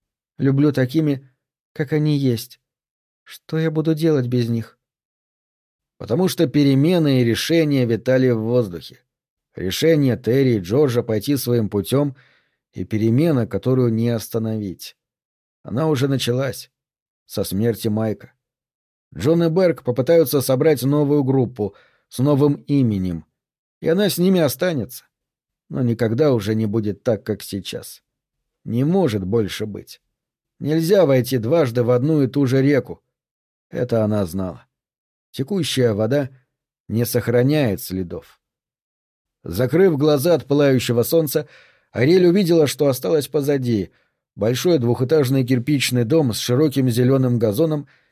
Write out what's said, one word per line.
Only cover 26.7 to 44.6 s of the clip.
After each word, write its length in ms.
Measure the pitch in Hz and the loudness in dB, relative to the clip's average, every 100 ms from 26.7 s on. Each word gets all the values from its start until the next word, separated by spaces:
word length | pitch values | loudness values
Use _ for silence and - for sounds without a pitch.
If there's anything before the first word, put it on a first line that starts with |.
| 113 104 95 | -2 -4 -4
так, 220 | - 107 | -2 -2
как 180 | - 101 | -4 -8
сейчас. 600 | - 101 92 - - - _ _ _ _ _ _ | -8 -10 -10 -14 -14 -20 _ _ _ _ _ _
Не 220 | - 117 | -6 -2
может 400 | 139 190 165 104 | 0 0 0 -2
больше 400 | 92 113 98 - | -2 -2 -2 -6
быть. 380 | 107 98 - - _ _ _ _ _ - | -10 -12 -16 -20 _ _ _ _ _ -10
Нельзя 460 | 131 160 165 208 160 | -4 -2 2 2 4
войти 320 | 135 123 131 | 2 0 -2
дважды 440 | 110 165 135 120 | 0 0 0 0
в 80 | 120 | 0
одну 320 | 123 139 156 | 2 2 0
и 40 | 135 | 0
ту 180 | 143 | 0
же 160 | 135 135 | 0 2
реку. 420 | 135 139 - 85 _ _ _ _ _ _ _ | 2 0 -2 -10 _ _ _ _ _ _ _
Это 340 | - 123 117 | -8 -2 0
она 220 | 107 107 92 | 0 0 -2
знала. 400 | 92 92 - _ _ _ _ _ _ _ | -4 -8 -10 _ _ _ _ _ _ _
Текущая 640 | - 139 202 143 - 120 | -8 -6 -4 -4 0 0
вода 340 | 104 110 143 131 - _ _ _ _ - | 2 0 0 -4 -8 _ _ _ _ -6
не 180 | 107 117 | -4 -2
сохраняет 760 | 120 110 120 127 151 127 95 | -2 0 2 2 2 0 -2
следов. 580 | - 92 90 90 - _ _ _ _ _ _ _ _ _ _ _ | -6 -8 -8 -10 -16 _ _ _ _ _ _ _ _ _ _ _
Закрыв 520 | - 87 123 156 196 147 | -10 -4 -2 2 2 2
глаза 380 | 151 147 156 | 2 2 2
от 100 | 160 | 0
пылающего 600 | - 143 143 131 - 120 | 0 2 2 2 0 0
солнца, 440 | 117 170 151 156 139 - _ _ _ | 0 0 0 -2 -6 -14 _ _ _
Ариэль 360 | - 131 185 175 | 0 2 4 4
увидела, 400 | 180 180 165 147 | 4 4 2 2
что 220 | - 143 | 0 0
осталось 400 | 127 185 160 135 | 0 -2 -2 -2
позади: 640 | 151 139 143 123 110 87 _ _ _ _ - | -2 0 -2 0 -2 -2 _ _ _ _ -4
большой 420 | 104 127 | -2 0